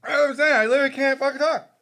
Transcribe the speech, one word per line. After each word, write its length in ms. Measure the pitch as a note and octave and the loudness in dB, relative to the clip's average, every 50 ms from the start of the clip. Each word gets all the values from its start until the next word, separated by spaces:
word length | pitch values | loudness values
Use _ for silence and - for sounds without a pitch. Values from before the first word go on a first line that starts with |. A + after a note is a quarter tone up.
| - | -6
I 80 | - | -2
don't 100 | D4+ C#4+ | 0 0
understand. 320 | D4 C#4+ C4+ C4+ D4 D4+ D4 | 0 0 0 0 0 2 2
I 120 | A3+ A3 | 2 2
literally 280 | A3 B3 C#4 C#4 C4+ C4+ | 2 2 2 0 0 -2
can't 240 | C4+ C4+ C4+ C4+ C4 | -2 -2 -2 0 0
fucking 200 | C4+ C#4 C4+ C4+ | -2 -4 -2 -2
talk. 300 | D4 D#4+ D#4 A#3 - - _ _ | -2 -2 -2 -4 -8 -12 _ _